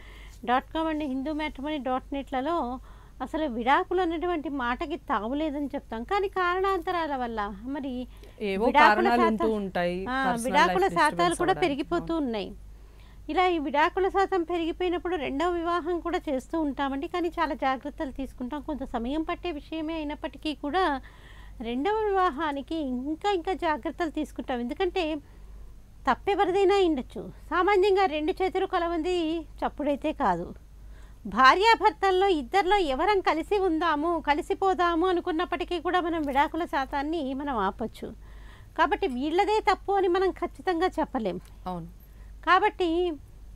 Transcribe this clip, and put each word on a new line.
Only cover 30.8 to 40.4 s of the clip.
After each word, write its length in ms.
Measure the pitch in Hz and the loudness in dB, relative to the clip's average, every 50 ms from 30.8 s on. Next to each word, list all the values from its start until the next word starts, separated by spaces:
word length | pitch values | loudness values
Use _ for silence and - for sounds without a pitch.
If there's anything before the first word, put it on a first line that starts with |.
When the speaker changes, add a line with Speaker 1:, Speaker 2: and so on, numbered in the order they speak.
| - - - - - - - - - | -18 -18 -18 -18 -18 -18 -18 -12 -10
Speaker 1:
భార్యాభర్తల్లో 1000 | 214 185 226 262 254 302 359 403 453 453 - 349 427 - - 392 381 370 370 392 | -4 4 8 8 8 8 8 6 6 6 6 6 2 2 4 2 2 4 4 4
ఇద్దరిలో 500 | 403 359 294 254 233 - 392 381 359 415 | 4 2 2 0 0 2 2 4 4 4
ఎవరం 420 | 415 359 277 262 262 330 403 427 381 | 2 2 2 0 0 2 2 2 2
కలిసి 380 | 349 392 302 320 320 - 403 | 2 2 2 0 0 2 2
ఉందాము, 680 | 403 370 381 320 311 359 330 302 294 294 339 339 320 - | 2 4 2 2 2 2 2 2 2 2 0 0 0 2
కలిసిపోదాము 800 | 294 285 302 - - 392 - 392 381 370 - 349 349 339 320 349 | 0 0 0 0 -2 -2 0 2 2 2 4 2 2 4 2 2
అనుకున్నప్పటికీ 720 | 370 370 339 - 359 320 320 349 349 349 - 359 - 349 339 | 2 2 0 0 -2 -2 -2 -2 -2 -2 -4 -4 -4 -4 -4
కూడా 220 | 277 359 349 359 | -2 0 0 0
మనం 200 | 311 339 320 330 | 0 0 -2 -2
విడాకుల 440 | 302 269 247 269 294 - - 320 349 | -2 0 2 2 2 2 0 -4 -4
శాతాన్ని 680 | - - 285 269 262 - 285 277 302 330 339 277 262 269 | -2 -2 -4 -2 -2 -4 -4 -2 -2 -2 -2 -2 -4 -4
మనం 240 | 262 294 285 254 | -4 -4 -2 -2
ఆపొచ్చు. 560 | 220 190 196 - - 226 226 - - 226 214 220 - - - - - - - - - - - - | 0 0 -2 -2 -4 -8 -8 -8 -10 -12 -12 -12 -14 -18 -18 -18 -18 -18 -18 -18 -20 -20 -10 0
కాబట్టి 300 | - 320 294 392 415 392 | 0 2 2 2 0 -2
వీళ్ళదే 520 | 320 247 247 277 311 320 359 403 - 427 440 | -2 -2 -2 -2 0 2 2 2 4 2 2
తప్పు 320 | 440 427 370 - - - | 4 2 0 0 0 0
అని 160 | 392 392 370 | 2 2 4
మనం 240 | 381 339 381 381 370 | 4 4 4 2 2
ఖచ్చితంగా 560 | - - | 0 -2